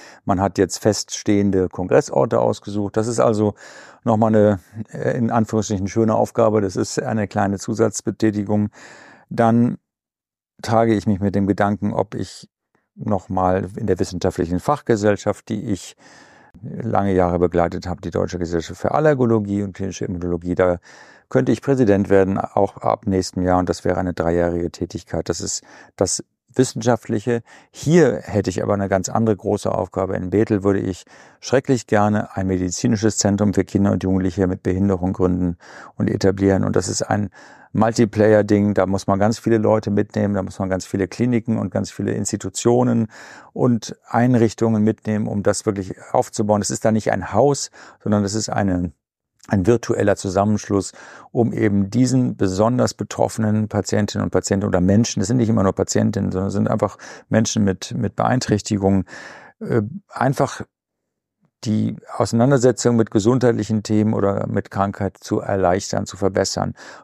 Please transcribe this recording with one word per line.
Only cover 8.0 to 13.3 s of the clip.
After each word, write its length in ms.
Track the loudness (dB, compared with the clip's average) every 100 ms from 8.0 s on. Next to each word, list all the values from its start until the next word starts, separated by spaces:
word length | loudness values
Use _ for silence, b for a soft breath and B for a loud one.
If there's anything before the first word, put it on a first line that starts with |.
| -6 0 0 0 -2 -2 -2 B B B B B B
Dann 480 | 0 2 4 0 -2 _ _ _ _ _ _ _ _
trage 320 | 0 2 4 2
ich 100 | 0
mich 140 | -2
mit 160 | 0 0
dem 100 | 0
Gedanken, 480 | 0 0 -2 -4
ob 220 | -2 -4 -6
ich 340 | -10 -14 -20 _ _ _ _ -10
nochmal 720 | -4 -4 -4